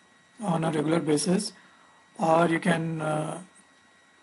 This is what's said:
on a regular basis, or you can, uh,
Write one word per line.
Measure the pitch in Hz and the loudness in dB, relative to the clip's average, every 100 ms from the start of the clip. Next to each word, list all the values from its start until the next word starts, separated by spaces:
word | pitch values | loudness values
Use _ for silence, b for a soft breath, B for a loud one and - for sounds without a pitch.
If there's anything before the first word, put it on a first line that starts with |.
| _ _ _ - | _ _ _ -8
on | 208 160 | -4 -2
a | 160 | 0
regular | 151 151 165 | 0 0 0
basis, | 147 147 180 190 - - b b b b b - | 2 0 2 0 -2 -14 b b b b b -2
or | 165 165 170 | 2 4 4
you | 165 | 2
can, | 185 165 165 160 | 0 0 -2 -4
uh, | 156 151 151 - 180 _ _ _ _ _ _ _ | -4 -4 -4 -8 -14 _ _ _ _ _ _ _